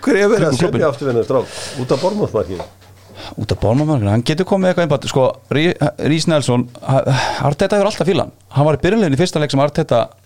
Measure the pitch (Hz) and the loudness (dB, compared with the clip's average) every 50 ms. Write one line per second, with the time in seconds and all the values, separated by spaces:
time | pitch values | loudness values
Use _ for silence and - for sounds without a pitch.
0 | - - - 190 202 202 226 202 - 160 139 123 170 175 - - 175 151 127 - | 0 0 2 4 4 4 4 4 2 2 2 2 0 0 0 2 0 0 0 -2
1 | 147 135 120 117 104 - 135 131 101 - - - - - - 139 127 127 156 - | -2 0 0 0 0 2 0 0 0 -2 -8 -12 -12 -12 -8 -8 -2 -2 -2 0
2 | - 185 202 208 190 104 - 110 95 78 95 85 82 - - - - - - - | 0 -2 0 0 -2 -2 -2 -2 -2 -2 -6 -10 -10 -14 -16 -20 -20 -20 -20 -20
3 | - - - - - - - - 110 - - - - - 117 139 151 156 156 127 | -20 -20 -20 -18 -18 -14 -10 -10 -4 -4 -4 -2 0 0 2 2 2 2 0 0
4 | 101 101 104 117 120 - 156 156 190 - 208 196 185 185 175 175 170 151 147 131 | 2 2 0 0 0 0 -2 -2 0 0 0 0 2 0 2 0 0 0 0 -2
5 | - - - 139 131 - - - - - - 139 156 180 - - 143 - - - | -2 -2 0 2 2 2 0 -4 -6 -4 -2 0 0 0 0 0 -2 -2 -2 -2
6 | - 127 151 160 151 175 160 147 131 - 120 120 123 123 - - - - 131 135 | -2 0 0 0 0 0 0 0 2 2 0 0 0 -4 -8 -10 -4 0 0 0
7 | - - 135 127 - - - - - 139 147 - 196 196 214 202 196 208 214 - | 2 2 0 0 0 -2 -4 -2 -2 -2 0 0 0 0 2 2 0 0 -2 -2
8 | 165 160 196 143 - - - _ - _ - 135 147 156 151 131 - 170 202 233 | -2 0 0 0 -2 -4 -8 _ -20 _ -2 0 2 2 2 2 2 0 2 2
9 | 208 160 135 123 175 180 - 160 151 131 - 139 139 151 147 - 156 - 139 117 | 2 2 2 2 0 0 0 -2 -2 0 2 2 0 2 0 -2 0 2 2 2
10 | 110 - - - _ | 2 0 -6 -16 _